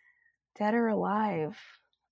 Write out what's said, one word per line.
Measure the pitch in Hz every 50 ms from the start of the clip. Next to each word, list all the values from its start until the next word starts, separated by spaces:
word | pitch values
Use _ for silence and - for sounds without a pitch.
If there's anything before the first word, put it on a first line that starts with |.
| _ _ _ _ _ _ _ _ _ _ -
dead | - 208 214 220
or | 233 233 226
alive. | 214 190 175 185 202 214 220 208 180 160 156 151 214 - - - - - _ _ _ _ _ _